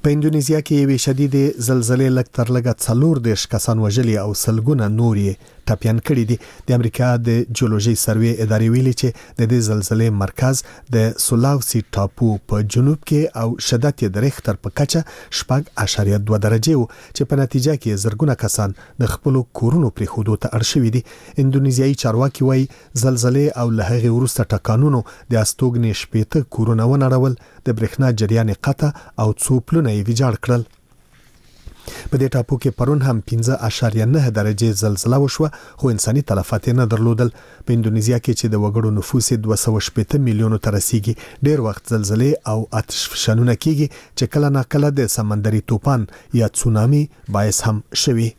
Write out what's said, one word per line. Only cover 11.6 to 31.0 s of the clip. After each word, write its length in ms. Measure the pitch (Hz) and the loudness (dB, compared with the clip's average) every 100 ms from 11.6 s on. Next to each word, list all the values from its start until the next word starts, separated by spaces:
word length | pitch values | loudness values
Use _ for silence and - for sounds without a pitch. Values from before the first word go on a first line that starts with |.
| - 117 - - | -2 -4 -4 -4
ټاپو 340 | 98 - 117 104 - | -4 0 -2 -2 -4
په 120 | 104 107 127 | -2 0 2
جنوب 280 | 135 156 - | 2 0 0
کې 100 | 151 160 117 | 0 0 -2
او 60 | 113 123 - | -4 -4 -2
شدت 360 | 120 147 - | 0 0 0
یې 60 | 107 101 | -2 0
د 100 | 135 | -2
ریختر 320 | - - 98 | -2 -6 -6
په 100 | - - | -6 -4
کچه 240 | 143 165 - - - - | -2 -2 -4 -14 -12 -10
شپږ 220 | - 131 - - | -2 -4 -4 -6
اعشاریه 340 | 101 - 101 101 | -4 0 0 0
دوه 160 | 104 107 107 | 0 0 2
درجې 280 | 113 156 151 | 2 2 2
و، 80 | 113 - - | 0 -6 -16
چې 80 | - 139 | -6 -2
په 100 | 139 | 0
نتیجه 340 | 131 135 131 151 | 0 0 0 0
کې 260 | 113 101 107 | -2 -2 -2
زرګونه 280 | 107 151 120 | 0 0 0
کسان 320 | 107 - 98 95 - - | -2 -2 -2 -4 -14 -4
د 80 | 117 | -2
خپلو 300 | - 143 131 123 - | 0 0 0 -2 -2
کورونو 320 | 117 165 131 - | 0 2 0 -2
پرېښودو 400 | 107 - 107 107 | -6 -2 -2 -2
ته 100 | - 110 | -2 -2
اړ 60 | - | 0
شوي 180 | 143 113 120 | 2 2 0
دي. 80 | - - - - | -4 -20 -10 0
اندونیزیایي 560 | 135 135 135 127 135 139 | 2 2 2 2 0 0
چارواکي 480 | 123 110 135 - 131 | 0 0 0 0 2
وایي 160 | 131 135 - - 123 | 2 0 -6 -10 -2
زلزلې 420 | 127 127 123 131 143 127 | 0 2 2 2 0 0
او 40 | 120 | -2
له 120 | 110 98 | 0 0
هغې 180 | 120 117 117 | 0 2 2
وروسته 320 | 127 - 110 104 | 0 -2 -2 -2
ټکانونو 500 | - 110 147 131 - - - | 0 2 2 2 -2 -16 -2
د 40 | 117 | 0
استوګنې 480 | 107 - 127 120 117 101 | 0 0 0 0 0 -2
شپېته 360 | - 113 110 160 123 - | -2 -2 0 -2 -2 -2
کورونه 320 | 113 113 117 | 0 2 2
ونړول، 500 | 139 131 131 135 123 - - - | 2 2 2 0 -2 -10 -8 -4
د 20 | 110 | -2
برېښنا 360 | 113 - 131 110 | -2 0 0 2
جریان 340 | 104 113 110 | 2 2 0
یې 20 | 98 - | -2 -2
قطع 240 | 139 151 - - - | 0 -2 -4 -14 -2
او 100 | 107 | -2
څو 320 | 107 - 131 - | -2 0 0 2
پلونه 240 | 160 139 | 0 2
یې 120 | 104 104 | 0 0
ویجاړ 300 | 117 127 107 | 0 0 0
کړل. 260 | - 120 117 _ _ _ | 0 -2 -2 _ _ _